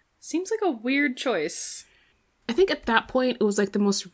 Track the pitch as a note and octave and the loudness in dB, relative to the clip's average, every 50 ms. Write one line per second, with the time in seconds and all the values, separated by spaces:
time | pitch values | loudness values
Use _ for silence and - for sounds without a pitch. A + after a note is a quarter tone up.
0 | _ _ _ _ - - - E4 F#4+ - A4 A4 G#4+ F4 B3+ A3 G#3+ B3+ C4+ C#4+ | _ _ _ _ -8 -6 -4 -4 -4 -4 -4 -2 -2 -2 -2 -2 -2 0 0 2
1 | D4 C#4 B3+ - - C4+ G#3+ E3 D3+ F3+ - - - - - - - _ _ _ | 0 0 -2 -4 -4 -2 -2 0 -2 -2 -2 -2 -4 -4 -4 -6 -10 _ _ _
2 | _ _ _ _ _ _ _ _ _ - A#3 E4 G4 F#4+ D4 - - B3 A3+ A3 | _ _ _ _ _ _ _ _ _ -2 2 2 4 4 2 0 0 0 2 2
3 | - - - B3+ B3+ B3+ B3 - A3 G#3 G3 G#3 G3+ G3 - G3+ G3+ G3+ G3 - | 2 0 0 0 2 0 0 0 0 2 2 2 0 0 0 2 2 2 2 0
4 | - F3 | -2 -4